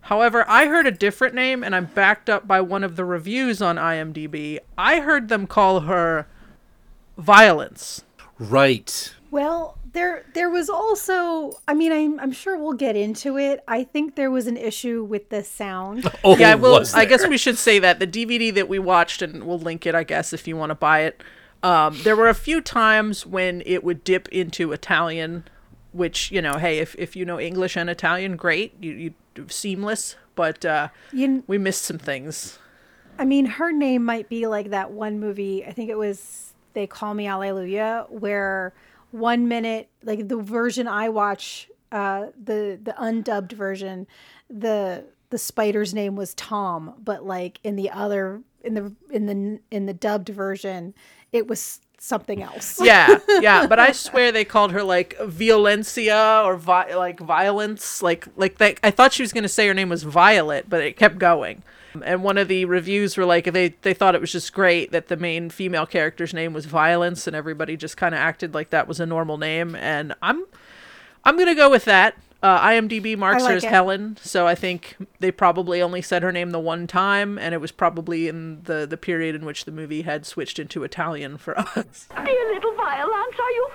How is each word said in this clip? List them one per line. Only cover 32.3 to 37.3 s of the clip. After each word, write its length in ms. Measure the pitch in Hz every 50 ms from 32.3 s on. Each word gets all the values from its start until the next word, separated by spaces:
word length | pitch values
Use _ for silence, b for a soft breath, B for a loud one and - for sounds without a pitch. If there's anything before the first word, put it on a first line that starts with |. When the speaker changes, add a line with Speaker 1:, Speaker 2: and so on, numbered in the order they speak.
| 156 - - - - - b b b b b b b b b b - -
Speaker 3:
I 60 | 285
mean, 220 | 262 277 277 269
her 260 | 240 214 - 320 339
name 320 | 320 294 285 269 254 247 233
might 240 | 233 233 226 214 _
be 180 | 233 226 226
like 240 | 226 214 208 202 208
that 200 | 208 196 190 190
one 280 | 202 208 214 214 208 208
movie, 440 | 208 214 202 196 202 196 196 190 -
I 80 | -
think 160 | 190 - 226 214
it 80 | 220
was 560 | 214 214 208 196 190 - - - - - - _ _ _ _ _
They 120 | 214 202
Call 280 | 196 - - - 208 208
Me 120 | 208 208
Alleluia, 800 | 202